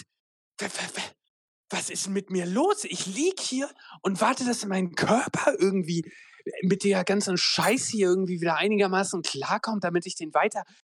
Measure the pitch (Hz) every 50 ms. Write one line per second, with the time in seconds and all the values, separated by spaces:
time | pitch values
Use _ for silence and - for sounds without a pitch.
0 | - _ _ _ _ _ _ _ _ _ _ - 202 196 - - 190 170 - 190
1 | 185 - - _ _ _ _ _ _ _ _ _ _ _ - 175 - - 170 160
2 | - 190 190 196 196 - 185 185 175 175 185 226 311 392 415 - - - 185 190
3 | - 185 185 220 302 370 370 - - - 254 262 277 285 - - - - - 165
4 | - - 196 175 220 226 262 - 262 247 233 233 - 202 190 190 185 175 165 -
5 | - - 208 247 262 - - - - 302 277 - 190 196 190 196 175 156 170 170
6 | 160 - - - - - - - - - - - - 185 196 190 - 202 196 185
7 | 175 - 196 208 196 196 180 170 - - - - 160 185 233 262 - - - 214
8 | 190 180 180 190 190 180 180 170 165 170 160 151 175 208 214 202 202 190 185 190
9 | 196 190 - 175 160 - - 139 135 - 185 214 - 226 220 202 180 175 170 175
10 | 170 185 - - 165 156 - 147 170 220 - 202 185 - - _